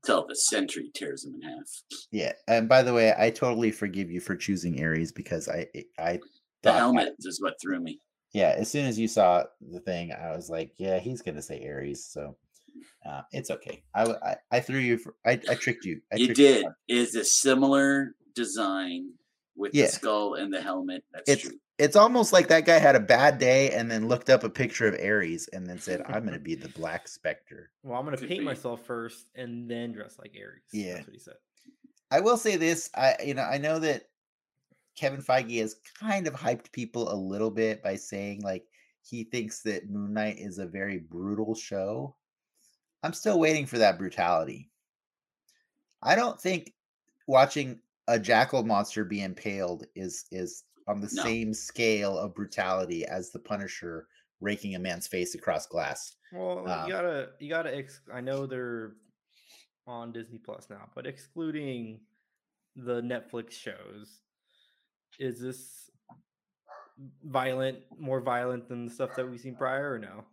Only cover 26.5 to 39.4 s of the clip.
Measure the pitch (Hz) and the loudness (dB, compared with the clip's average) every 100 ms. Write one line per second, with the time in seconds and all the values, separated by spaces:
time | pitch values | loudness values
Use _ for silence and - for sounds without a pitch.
26.5 | 82 80 - 80 85 - - 80 76 _ | -8 -8 -8 -6 -6 -10 -8 -6 -6 _
27.5 | - - _ 135 123 147 135 127 185 170 | -20 -20 _ -10 -8 -6 -6 -6 -6 -4
28.5 | 123 127 117 - 117 117 - - - 123 | -6 -8 -10 -8 -8 -8 -14 -20 -16 -12
29.5 | 120 120 117 120 107 107 - - 104 101 | -12 -10 -8 -8 -10 -16 -18 -20 -20 -20
30.5 | - _ 107 95 87 - - - - _ | -20 _ -8 -8 -10 -14 -20 -20 -20 _
31.5 | _ _ _ - _ _ 147 208 233 220 | _ _ _ -20 _ _ 2 4 2 2
32.5 | 185 165 165 - - 131 - 143 135 113 | 2 2 0 -4 2 2 2 -2 -4 -2
33.5 | 135 151 160 160 135 - _ _ _ _ | -2 -2 -2 0 -2 -6 _ _ _ _
34.5 | _ _ _ _ - 143 139 135 131 117 | _ _ _ _ -4 -4 -4 2 2 2
35.5 | 117 110 - - - 220 196 165 135 127 | -2 -2 -6 -20 -10 -4 -2 -2 -4 -4
36.5 | 120 - - 117 120 117 101 95 101 110 | -4 -6 -10 -6 -4 -4 -4 -4 -2 -2
37.5 | 107 110 107 101 98 - 98 101 101 101 | 0 0 0 -4 -6 -8 -8 -8 -8 -6
38.5 | 92 _ _ _ _ _ 123 113 127 | -8 _ _ _ _ _ -12 -6 -6